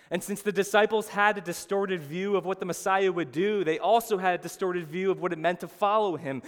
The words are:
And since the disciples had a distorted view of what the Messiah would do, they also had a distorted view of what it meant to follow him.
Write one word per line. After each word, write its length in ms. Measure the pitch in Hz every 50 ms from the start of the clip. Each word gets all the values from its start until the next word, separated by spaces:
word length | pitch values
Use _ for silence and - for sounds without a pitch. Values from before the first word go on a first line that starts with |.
| - _
And 140 | 165 180 -
since 180 | - 202 196
the 100 | - 208
disciples 580 | 196 190 190 202 - 214 208 214 220 214 208 -
had 280 | - 196 202 208 214 202
a 40 |
distorted 600 | 175 170 170 - - - 196 202 196 196 190 180
view 340 | 147 139 151 180 190 202 202
of 100 | 185 170
what 140 | 180 190 190
the 60 | 190
Messiah 460 | 185 165 - - 202 190 190 196 190
would 200 | 180 175 165 139
do, 320 | 123 151 175 208 214 208 180
they 140 | 156 160 -
also 400 | - 262 330 349 - - 220 185
had 220 | 190 185 180 170
a 20 |
distorted 460 | 175 175 - - 196 185 180 180 170 151
view 240 | 147 180 190 190
of 80 | 180 156
what 120 | 165 180
it 60 | 175 160
meant 220 | 156 170 180 180
to 80 | - 170
follow 480 | - - 208 202 208 220 214 202 170
him. 260 | 143 165 139 135 131 -